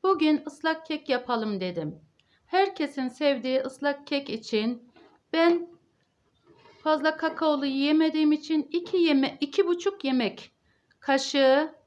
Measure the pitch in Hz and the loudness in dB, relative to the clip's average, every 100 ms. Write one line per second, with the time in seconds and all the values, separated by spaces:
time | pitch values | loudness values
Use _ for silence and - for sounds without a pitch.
0 | 381 359 311 302 294 - 320 320 - 302 | 2 2 2 2 -2 -6 -4 -4 -6 -8
1 | 302 247 247 233 214 196 185 170 151 143 | -2 -4 -2 -4 -4 -4 -4 -6 -8 -10
2 | _ _ _ _ _ 359 392 381 285 277 | _ _ _ _ _ 0 0 -2 -6 -4
3 | 254 254 294 277 254 262 262 262 285 285 | -8 -2 0 0 0 -2 -2 -4 -4 -4
4 | - 285 277 226 - 214 220 240 - - | -4 -6 -4 -10 -4 -2 -2 -6 -14 -20
5 | - _ _ 320 339 349 - - _ _ | -20 _ _ 2 4 2 -2 -16 _ _
6 | _ _ _ _ _ _ - _ 311 311 | _ _ _ _ _ _ -20 _ -2 0
7 | 311 311 320 320 320 294 277 269 285 311 | 0 0 -6 -2 0 0 -2 0 2 4
8 | 320 311 311 302 - 311 285 349 349 370 | 2 2 2 2 0 -2 -2 -4 -2 2
9 | 330 277 269 - 285 - 349 349 403 392 | 4 4 2 -2 -4 0 0 0 -2 -4
10 | 269 262 226 - - _ _ _ _ _ | -2 0 -2 -4 -20 _ _ _ _ _
11 | - 269 269 285 269 269 311 - | -2 0 0 2 6 4 2 -6